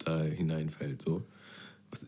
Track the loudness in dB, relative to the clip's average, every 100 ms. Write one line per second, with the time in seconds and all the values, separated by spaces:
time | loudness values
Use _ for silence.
0 | 0 2 2 2 2 2 0 -2 -4 -2
1 | 0 0 -2 -14 -18 -18 -18 -20 -14 -12